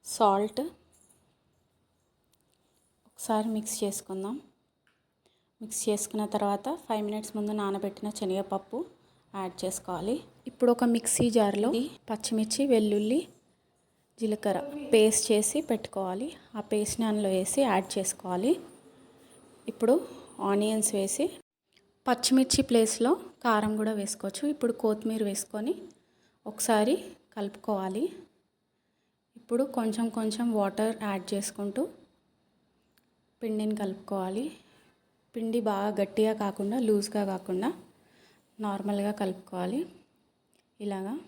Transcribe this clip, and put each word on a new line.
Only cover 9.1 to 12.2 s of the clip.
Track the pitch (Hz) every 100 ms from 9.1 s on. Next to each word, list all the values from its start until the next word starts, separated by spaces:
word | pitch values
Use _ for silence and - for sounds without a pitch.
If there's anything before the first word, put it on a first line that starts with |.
| _ _
యాడ్ | 196 185 -
చేసుకోవాలి. | 185 190 - 175 185 294 - _ -
ఇప్పుడు | - 247
ఒక | 240
మిక్సీ | 240 233 226 - 247
జార్లో | 226 202 202 226 240 277 - -
పచ్చిమిర్చి, | 214